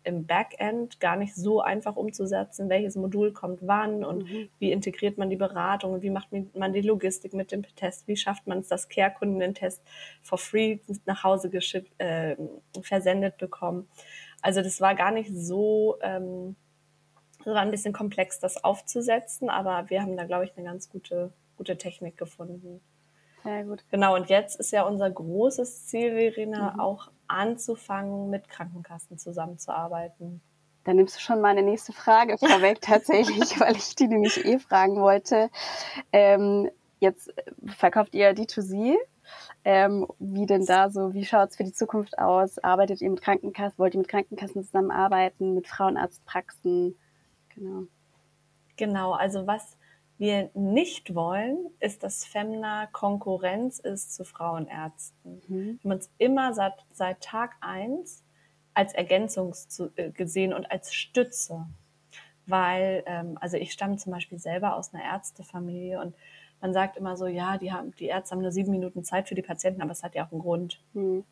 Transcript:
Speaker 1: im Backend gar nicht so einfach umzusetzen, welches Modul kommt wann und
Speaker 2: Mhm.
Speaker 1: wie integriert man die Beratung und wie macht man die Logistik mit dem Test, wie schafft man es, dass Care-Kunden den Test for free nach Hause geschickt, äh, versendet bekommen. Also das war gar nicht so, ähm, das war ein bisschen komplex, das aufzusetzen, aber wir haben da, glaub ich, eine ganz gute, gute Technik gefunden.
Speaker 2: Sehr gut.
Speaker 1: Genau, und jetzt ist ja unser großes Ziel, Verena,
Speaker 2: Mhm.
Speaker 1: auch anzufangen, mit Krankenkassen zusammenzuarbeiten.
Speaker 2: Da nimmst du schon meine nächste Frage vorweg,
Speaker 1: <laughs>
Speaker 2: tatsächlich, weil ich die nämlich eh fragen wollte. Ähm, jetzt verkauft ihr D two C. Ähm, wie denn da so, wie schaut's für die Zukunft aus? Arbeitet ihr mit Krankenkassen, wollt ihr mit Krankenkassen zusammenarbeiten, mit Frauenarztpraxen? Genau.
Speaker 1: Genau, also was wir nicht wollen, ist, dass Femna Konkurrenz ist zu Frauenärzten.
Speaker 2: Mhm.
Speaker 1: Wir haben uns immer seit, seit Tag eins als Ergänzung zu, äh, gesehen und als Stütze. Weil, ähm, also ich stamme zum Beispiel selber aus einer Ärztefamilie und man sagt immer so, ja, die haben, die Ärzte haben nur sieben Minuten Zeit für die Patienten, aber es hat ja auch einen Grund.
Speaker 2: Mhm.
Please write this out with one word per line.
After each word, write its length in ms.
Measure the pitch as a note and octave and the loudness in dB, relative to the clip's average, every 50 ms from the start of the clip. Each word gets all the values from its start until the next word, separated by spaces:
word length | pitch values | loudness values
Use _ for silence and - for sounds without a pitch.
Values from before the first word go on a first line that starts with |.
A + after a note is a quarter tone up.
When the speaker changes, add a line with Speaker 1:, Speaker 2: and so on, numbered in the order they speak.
| - | -8
Speaker 1:
im 220 | F3 F3 E3+ D#3+ | -6 -4 -4 -2
Backend 720 | D#3+ E3+ F#3+ A3 - - - G3+ G#3 A3 A#3 A#3+ A#3 - - | 0 0 0 0 -2 -6 -6 -4 -4 -2 -4 -6 -6 -6 -2
gar 160 | - F3 F3 | -2 0 0
nicht 200 | G3 G#3 G3+ - | 0 -4 -6 -6
so 260 | F3+ F3 G#3 G#3+ G#3 | -4 0 2 2 2
einfach 340 | - - F#3+ G#3+ - G#3+ G3+ | 2 0 -2 -2 -4 -6 -6
umzusetzen, 720 | - G3+ G#3+ - - G3 F#3+ G3 F#3+ G3 - - - G3 | -6 -6 -6 -6 -6 -4 -2 -2 -2 -4 -6 -8 -6 -2
welches 280 | F#3+ F#3 G3 G#3 G3 G3 | 0 0 0 0 -2 -4
Modul 360 | G3 F#3+ F#3+ G3 G3+ G#3 G#3 | -4 -4 -2 0 0 0 0
kommt 280 | G#3 - - F3 F#3 F3+ | 0 -4 -8 -8 -8 -6
wann 420 | F#3 F#3 G3+ G#3+ G#3+ G#3+ G#3+ G#3 - | -2 0 0 0 0 -2 -2 -4 -4
und 200 | - - G#3+ F#3+ | -4 -6 -6 -6
Speaker 2:
Mhm. 260 | E3+ G3 A3 G#3+ G#3 _ | -8 -8 -10 -10 -12 _
Speaker 1:
wie 140 | _ G3+ F#3+ | _ 0 0
integriert 480 | F#3 G3+ G3 G3 F3 - G#3 G3+ G3+ G3+ | 0 0 -2 -4 -4 -2 -2 -2 -2 -2
man 100 | G3 F#3+ | -4 -4
die 60 | F#3+ | -2
Beratung 580 | F#3+ G3 F#3 F#3+ F3 F3 F#3+ G3+ - G3 F#3 F#3 | -2 -2 -2 -2 -2 -2 -2 -2 -2 -2 -4 -4
und 80 | F#3 | -4
wie 80 | G3 G3 | -4 -4
macht 200 | G3 G3 - - G3+ G3 F#3+ G3 - | -4 -4 -6 -6 -8 -8 -8 -8 -6
man 180 | F#3+ F#3+ F#3+ F#3+ | -4 -4 -2 0
die 80 | G3+ | 0
Logistik 520 | G3+ G#3+ A3 F#3+ G3 F#3+ F#3+ - - G3 G3 | 2 2 2 2 0 -2 -4 -6 -8 -8 -8
mit 180 | G3 F#3+ - | -8 -6 -6
dem 100 | G3 G3+ G3 - _ | -6 -8 -8 -10 _
Test, 320 | - G3 F#3 - - - | -8 -6 -6 -6 -8 -6
wie 100 | - G#3 | -6 -4
schafft 300 | G#3 - G3 G3 - - | -2 -2 -4 -4 -4 -6
man 100 | G3 F3+ | -6 -6
es, 100 | F#3+ F#3 | -6 -2
dass 220 | - F3+ F3+ - - | -2 -4 -4 -4 -2
Care-Kunden 500 | - G#3 G3 G3 G3 - G#3 G3+ G3 F#3+ | 2 2 2 2 2 0 -2 -2 0 0
den 140 | F3+ F#3 G3 | 0 -2 -2
Test 300 | - F#3+ F#3 - - _ _ - - - - - _ - | -4 -6 -6 -6 -8 _ _ -20 -20 -20 -20 -20 _ -8
for 160 | - F#3 F3+ | -6 -6 -6
free 400 | - - - A3 A3 A3 G#3+ G#3+ - - G3 G3+ - | -4 -2 0 2 2 2 0 -4 -6 -10 -10 -6 -4
nach 180 | F#3+ G3 - - | -4 -4 0 4
Hause 280 | F#3+ G3 F#3+ F#3 F3 | 4 4 4 2 -2
geschickt, 420 | F#3+ F3+ F3 - - F#3 F#3 - _ - | -4 -4 -4 -4 -4 -6 -8 -8 _ -6
äh, 340 | F#3+ E3+ E3 E3 D#3+ D#3 C#3+ - D#3 D3+ - - - _ - F#3+ | -4 -2 -2 -2 -2 -2 -4 -4 -8 -10 -12 -16 -20 _ -14 -14
versendet 560 | F#3+ - G3+ F#3+ F#3+ F#3 F#3 G3 G3 F#3+ - | -4 -2 0 2 4 4 4 4 2 -2 -2
bekommen. 500 | - F#3 F3+ - - F3+ F3 F3+ F3+ F#3+ - _ - - - - - - - - - | -6 -8 -10 -6 -6 -4 -4 -4 -4 -8 -12 _ -20 -20 -20 -20 -20 -20 -20 -12 -4
Also 220 | - F#3+ F#3 G3 F3+ | -2 0 0 0 0
das 180 | F#3+ - - | -2 0 2
war 140 | F#3+ F#3+ G3 | 4 4 4
gar 160 | F#3+ F3 G3 | 4 2 2
nicht 180 | A3 A3+ G#3+ G3+ | 0 0 -4 -6
so, 640 | F#3+ F3 E3+ E3+ F3+ G3+ G#3 G#3+ G#3+ G#3+ G#3+ G#3+ G#3+ - | -8 -8 -6 -4 -2 0 2 2 2 4 2 2 0 0
ähm, 540 | - F#3+ F#3+ F#3 F#3 F3+ F3+ F3+ F3+ F#3+ G3 - _ _ _ _ _ _ _ _ _ _ _ _ _ _ _ _ - | -4 -4 -4 -6 -6 -8 -8 -10 -10 -12 -14 -16 _ _ _ _ _ _ _ _ _ _ _ _ _ _ _ _ -6
das 80 | A3 G#3+ | -2 0
war 80 | G#3 | 2
ein 100 | G3 G#3+ | 2 2
bisschen 220 | G#3+ G3+ - G#3+ G3+ | -2 -2 -4 -4 -4
komplex, 460 | - G#3+ G3+ - - F#3 F#3+ - - | -4 -6 -4 -2 -2 -2 -2 -2 -4
das 240 | - F#3 - - - | -4 -4 -4 0 0
aufzusetzen, 880 | F#3 G3 - - - - A#3+ A#3 B3 A3+ A#3+ A#3 - - - C4 A#3 | 0 0 0 -4 -6 -6 -2 0 0 0 0 0 -6 -8 -6 -4 -2
aber 400 | - G3 F#3+ F#3 F3+ F3 F3 - | -2 -2 -2 -2 -2 -2 -2 -2
wir 100 | F#3 G3 | -2 -2
haben 160 | G3+ F#3+ F#3 | -2 -2 -4
da, 80 | F3+ F3 | -6 -4
glaub 180 | F3 F3+ F3+ F#3 | -4 -2 -2 -4
ich, 140 | F#3 - | -4 -8
eine 80 | F3+ F3 | -12 -12
ganz 240 | F3 F3 F#3+ - - | -12 -12 -12 -14 -14
gute, 420 | - F#3 - - F3 F3 F3+ F3 - _ _ _ _ | -16 -16 -10 -6 -6 -6 -6 -6 -10 _ _ _ _
gute 220 | - F#3+ F#3+ F3+ | -12 -8 -8 -8
Technik 400 | F3 - F3+ F3 - F3+ E3+ E3+ | -8 -8 -12 -12 -12 -12 -14 -10
gefunden. 640 | - F3 E3 - - E3+ F3+ F3 F3+ F3+ F3 F3 F#3 _ _ _ _ _ _ _ _ _ _ _ _ - | -10 -12 -12 -12 -14 -16 -16 -16 -16 -16 -18 -20 -20 _ _ _ _ _ _ _ _ _ _ _ _ -10
Speaker 2:
Sehr 200 | G#3+ G#3 G#3 G#3 | -8 -8 -6 -6
gut. 220 | G#3 G#3 - _ _ | -8 -10 -12 _ _
Speaker 1:
Genau, 240 | - G3 G3 F#3+ F#3+ | 2 4 6 6 6
und 140 | F3+ F3+ F#3 | 4 4 4
jetzt 300 | F#3+ G3+ G3+ G3+ - - | 4 4 4 2 -4 -6
ist 120 | G#3 - | -4 0
ja 120 | A3+ G3+ F#3 | 2 2 2
unser 260 | G3 G#3 G3 G3 F#3+ | 2 2 0 0 -2
großes 760 | F#3+ - E3 E3 F3 G3 A3+ C4+ C4 - B3 B3 - - - | -2 -4 -6 -4 0 2 2 2 2 0 -4 -6 -8 -12 -10
Ziel, 260 | - - A3+ A#3 A#3+ | -6 -4 -2 0 0
Verena, 640 | A3+ A3+ A3+ A3+ A3 A3 G#3+ G#3+ G#3+ G#3 G#3 G3 - | 2 2 2 2 0 -2 -6 -6 -4 -4 -4 -4 -2
Speaker 2:
Mhm. 60 | G#3 | -2
Speaker 1:
auch 300 | F#3+ G3 G3+ G3 - - _ _ _ | -2 -2 -2 -4 -10 -18 _ _ _
anzufangen, 1000 | - F3 F#3+ - A3+ A#3 A#3+ - - A3+ A3+ - - G3 G3 G3+ G3 G3+ G3+ G3+ G3+ | -4 -2 0 0 0 -2 -4 -6 -6 -8 -8 -6 -6 -6 -6 -4 -6 -6 -6 -4 -4
mit 200 | G3 G3 - - | -6 -6 -8 -12
Krankenkassen 680 | - - E3+ F3 F3 F3 E3+ - E3+ E3 - - F3 | -14 -14 -14 -12 -12 -14 -14 -16 -16 -18 -18 -18 -18
zusammenzuarbeiten. 1200 | D#3+ - F3 E3+ F3 D#3+ F3 F3 D#3+ - - F3 E3 E3 E3+ F3 E3+ E3+ E3+ - - E3+ F3 F3 E3+ - _ _ _ _ _ _ _ - | -16 -14 -10 -8 -8 -8 -8 -10 -10 -8 -6 -6 -6 -6 -6 -6 -8 -8 -10 -12 -14 -14 -14 -14 -14 -18 _ _ _ _ _ _ _ 0
Speaker 2:
Da 100 | F#3 F#3 | 4 6
nimmst 220 | F#3+ F#3+ F#3+ - | 6 6 6 2
du 60 | - | -4
schon 180 | - - A#3 G#3+ | -2 0 2 4
meine 220 | G#3 G3+ G3+ G3 | 4 4 6 6
nächste 320 | G3 G3+ G#3+ A3 - - - | 4 4 2 0 -2 -10 -16
Frage 440 | - - - A3 A3+ A#3+ A3+ G#3 | 0 6 8 8 8 8 6 2
vorweg, 440 | - C4+ D#4+ - F#3+ F#3 G3 A3 - | 4 6 8 8 8 8 6 4 2
Speaker 1:
<laughs> 0 | |
Speaker 2:
tatsächlich, 760 | - - A3 - - - - G3+ A#3+ G#3+ G#3 G#3 A3+ - - C#4+ | 4 6 6 6 6 6 6 6 6 4 4 2 2 2 4 4
weil 180 | A#3+ - A3+ | 4 4 4
ich 180 | G3+ - - - | 2 -2 -4 0
die 120 | - C#4 | 2 4
nämlich 360 | A3 A3+ G#3+ G#3 G#3+ - - - | 4 6 4 4 4 2 2 2
eh 160 | - A#3+ C4 | 2 2 2
fragen 400 | - - - F#3+ F#3+ G3 G3+ G3 | 2 4 4 6 6 6 4 6
wollte. 500 | G3 G3 G3 G3+ - - B3 G#3+ A3 A#3+ - - - - - - - - - C4+ - _ | 6 6 6 6 4 4 4 4 4 2 0 -6 -10 -8 -8 -8 -8 -10 -10 -12 -2 _
Ähm, 580 | - G3+ G3+ G3 G3+ G3 G3+ G3+ G3+ G3+ G3+ - - _ _ _ _ _ | 8 8 10 10 8 8 6 6 4 4 2 0 -2 _ _ _ _ _
jetzt 320 | G3 F#3+ F#3 - - - - - - - - - - | 4 4 4 2 -4 -12 -12 -12 -12 -12 -14 -14 -14
verkauft 480 | G#3 G3+ - - F3+ - A3 G#3 - - | -14 0 4 4 6 6 4 2 2 4
ihr 180 | G3+ G3+ G3+ G3 | 6 6 6 6
D 140 | G#3 A3 | 6 0
two 140 | - - A3 | -4 -4 -4
C. 360 | G3 F#3+ F#3+ G3+ A3 B3 D#4 A4 C5 - _ _ _ - - - - - - - - | -4 -2 -2 0 4 4 4 4 2 -2 _ _ _ -20 -20 -20 -18 -20 -20 -2 2
Ähm, 440 | G3+ G3 F#3+ G3 G3+ G3+ G3+ F#3 - - - | 4 6 6 6 6 4 2 -2 -4 -6 -8
wie 260 | F#3+ G3 F#3+ G3 G#3 | -8 -4 -2 0 2
denn 200 | G3 G3+ F#3+ F#3+ | 4 4 4 4
da 240 | F3+ F#3 F#3+ F#3+ G3 | 6 6 6 6 4
so, 240 | G3+ G3 F#3+ F#3+ F#3+ | 2 0 -2 -2 -2
wie 100 | G3+ G3 | -4 0
schaut's 320 | - - G#3 G3 G3 - | 4 6 6 6 4 2
für 80 | - G3+ | -2 -6
die 100 | F#3+ - | -4 -4
Zukunft 440 | - A3+ A3 - G#3+ G#3 - - - | -4 -2 0 0 -2 -2 -2 -2 0
aus? 380 | - F3+ F3+ F#3 F#3+ F#3+ - - | 2 4 4 4 4 2 0 -2
Arbeitet 420 | - F#3 F#3 F#3+ G3 G3 G3 G3 | 2 4 4 4 4 2 0 -2
ihr 80 | - F#3+ | -2 -2
mit 120 | F#3+ F#3 | -2 0
Krankenkassen, 560 | - G3+ G3 F#3+ - G3+ F#3+ - G3+ G3+ - | 2 0 0 0 0 -4 -6 -4 -4 -4 0
wollt 160 | - F#3 F#3 F3+ | 2 2 2 2
ihr 60 | F#3+ | 2
mit 100 | F#3 - | 0 0
Krankenkassen 540 | - G3+ G3 - A3 - G3+ G3 - G3+ F#3+ | 0 -2 -2 -2 -6 -10 -8 -6 -6 -8 -6
zusammenarbeiten, 920 | - - F#3+ F#3+ F#3 - - F#3+ G3 F#3+ F#3 F#3 F#3 - - F#3+ F#3+ F#3 | -2 0 0 0 2 2 2 2 2 4 2 2 2 0 -2 -2 0 0
mit 140 | F#3 F3+ | 0 -2
Frauenarztpraxen? 1300 | - - - G3 F#3+ - - - F3+ - - _ - - F#3 - - - - - F3+ F3+ F3+ F3 F3+ F3+ - _ _ _ _ _ _ _ _ _ _ _ | -4 -2 0 0 0 2 0 -2 -4 -6 -12 _ -8 -6 -6 -6 -8 -12 -6 -2 0 2 2 0 0 -2 -8 _ _ _ _ _ _ _ _ _ _ _
Genau. 280 | G#3+ G3 F#3+ F#3+ F#3+ F#3 F3 _ _ _ _ _ _ _ _ _ _ _ _ _ _ _ _ _ | -14 -12 -10 -10 -10 -10 -12 _ _ _ _ _ _ _ _ _ _ _ _ _ _ _ _ _
Speaker 1:
Genau, 380 | - A3 G#3 G3 G3 F#3 F#3 F3 | -4 -2 0 0 0 0 0 0
also 340 | - F#3 G3 G3+ G3 F#3 | 0 0 0 0 -2 -2
was 300 | G3+ G#3 G#3+ - - - _ _ _ _ _ _ _ _ - | -2 -2 -2 -6 -12 -20 _ _ _ _ _ _ _ _ -2
wir 300 | G#3 G#3 G3+ G3+ F#3+ - - | 0 2 2 2 0 -2 -2
nicht 580 | G3 G3 F#3+ G#3 C#4 F4 F4 - - - - F3 | -2 0 2 4 4 2 2 -2 -10 -12 -6 -4
wollen, 560 | E3+ E3 E3+ F#3 G3+ A3 B3 C#4+ F4+ F4+ F4 - _ | -2 -2 -2 -2 -2 -2 -2 -4 -4 -6 -8 -8 _
ist, 220 | - G#3+ G3+ - | -6 -6 -6 -8
dass 240 | G3+ G3 - - - | -8 -8 -8 -8 -10
Femna 600 | - - G#3 G#3 A3 A3 A3 A3 G#3+ G#3 G#3 G#3+ | -8 -6 -6 -4 -4 -6 -6 -6 -6 -6 -6 -8
Konkurrenz 920 | G#3+ - - - G3+ G3+ G3+ - G3 F#3+ F3+ F#3 F#3 F#3+ G#3+ B3 B3+ - | -10 -6 -4 -2 -2 -2 -2 -2 -4 -2 -2 -2 -2 -2 -2 -4 -4 -6
ist 380 | - - G3 G3 G3 - - - | -8 -8 -8 -8 -8 -10 -12 -12
zu 80 | - F#3 | -14 -14
Frauenärzten. 1200 | - - - E3+ E3+ E3 D#3+ D#3 - - D#3 D#3 D#3+ - - - - - _ - F3+ F3 F3+ - | -16 -12 -8 -6 -4 -4 -6 -6 -8 -10 -10 -12 -12 -12 -14 -18 -18 -20 _ -20 -20 -20 -18 -12
Speaker 2:
Mhm. 320 | F#3 F#3+ F#3 G3 G#3+ A#3 A#3+ | -8 -6 -6 -6 -6 -8 -6
Speaker 1:
Wir 120 | - G3 | -4 -4
haben 60 | F#3+ | -4
uns 120 | F#3+ - - _ | -4 -6 -10 _
immer 380 | - A3+ B3+ C4+ C4+ C4 B3+ A3+ | 2 2 4 4 2 0 0 0
seit, 180 | G#3+ G3 G3 G3 - _ _ | 0 -2 -2 -2 -6 _ _
seit 300 | - - F#3+ F#3 F#3 - | -8 -6 -4 -4 -4 -8
Tag 340 | - - - A3 A#3 A#3+ - _ | -10 -8 -6 -6 -6 -6 -8 _
eins 600 | - F3+ F#3 F#3+ G3+ A#3 C#4 F4+ F4 - - - _ _ _ _ _ _ _ _ _ _ - | -12 -10 -8 -8 -6 -6 -6 -8 -8 -12 -18 -20 _ _ _ _ _ _ _ _ _ _ 0
als 200 | G#3 G3 G3+ - | 2 2 2 0
Ergänzung 600 | - F3+ E3+ F#3 F#3+ A3 G#3+ - F#3+ F#3 F3 F3+ | -4 0 2 2 2 2 0 -2 -4 -4 -6 -8
zu, 380 | - - - - - F3 - - | -12 -14 -14 -10 -10 -10 -8 -6
äh, 140 | - E3+ D#3+ | -8 -8 -6
gesehen 460 | - - F#3 E3 D#3+ F#3+ F#3+ F#3+ C#3+ | -6 -6 -6 -4 -2 0 0 0 -2
und 160 | - - - | -4 -6 -6
als 200 | F#3 F#3 - - | -8 -10 -8 -8
Stütze. 760 | - - - - - B3+ B3 B3 - - - - E3 E3 E3 D#3+ - - _ _ _ _ _ _ - - - _ _ _ _ | -8 -8 -8 -2 0 0 0 0 -2 -6 -8 -6 -8 -12 -12 -14 -16 -20 _ _ _ _ _ _ -20 -20 -20 _ _ _ _
Weil, 560 | - F#3+ F#3 F3+ F3+ F#3 F#3 F#3+ F#3+ F#3+ F3 - | 0 0 2 2 2 2 2 0 0 0 -2 -4
ähm, 320 | F3 F3 E3+ E3+ E3+ D#3+ - | -6 -8 -8 -8 -8 -8 -8
also 180 | - F3 F3+ | -6 -4 -4
ich 160 | - F3+ E3+ - | -4 -4 -6 -8
stamme 240 | - G3+ G3 G3+ | -6 -4 -4 -4
zum 140 | G3+ - F#3+ | -4 -6 -8
Beispiel 280 | F3+ F3 F3 - F#3 E3+ | -8 -8 -8 -10 -12 -12
selber 360 | - E3 E3+ F#3 G3+ G3 - | -8 -8 -4 -2 -2 -2 -2
aus 160 | - - - | -4 -6 -10
einer 120 | - E3+ - | -12 -10 -8
Ärztefamilie 960 | - F3+ G3+ - - - - F3+ - - F3 F3 F3 F3 F3+ F3+ F#3 F#3 F3+ | -8 -8 -8 -8 -12 -14 -16 -18 -14 -12 -10 -10 -8 -8 -10 -8 -8 -8 -8
und 140 | - F3 - _ - - - - - _ _ _ | -8 -10 -12 _ -20 -20 -20 -20 -20 _ _ _
man 120 | - F#3+ F#3 | -4 -2 0
sagt 240 | F#3+ F#3+ F#3+ F#3+ | 0 0 0 -2
immer 180 | G3+ F#3+ F#3 F3+ | -6 -8 -8 -6
so, 120 | F3+ F#3 | -6 -4
ja, 320 | F#3 F3+ F3+ F3+ F#3 G3 F#3+ | -4 -4 -4 -4 -4 -4 -4
die 120 | F#3+ F#3 | -6 -6
haben, 220 | F#3 F3+ D#3+ - - - | -8 -8 -8 -12 -12 -10
die 80 | F3+ | -6
Ärzte 260 | - F3 F#3+ F#3+ - F#3 | -6 -4 -6 -6 -6 -6
haben 80 | F#3 | -4
nur 100 | F#3 F3+ | -4 -2
sieben 200 | F3 F#3+ G3 G3 | -2 -2 0 0
Minuten 320 | G3 F#3 F3+ F3+ - F3+ E3+ | 0 -2 -2 -4 -8 -10 -8
Zeit 240 | - F3+ F#3+ F#3+ | -4 -4 -4 -4
für 80 | - F#3 | -4 -6
die 80 | F#3 F#3 | -8 -6
Patienten, 400 | - E3 D#3 - F#3 F#3 F#3+ D#3 | -6 -8 -4 -4 -4 -2 -2 -4
aber 80 | D3 | -6
es 100 | C3+ - | -6 -8
hat 140 | - - - | -10 -8 -6
ja 100 | D3+ D#3 | -8 -8
auch 60 | D#3+ | -6
einen 100 | E3 D#3+ | -8 -6
Grund. 400 | E3+ F3 E3+ F3 F3+ E3+ - - _ _ - | -4 -2 -2 -2 -4 -6 -10 -14 _ _ -6
Speaker 2:
Mhm. 320 | G3+ G3 F#3+ F#3 F#3+ G3+ _ | -4 -2 -2 -2 -2 -4 _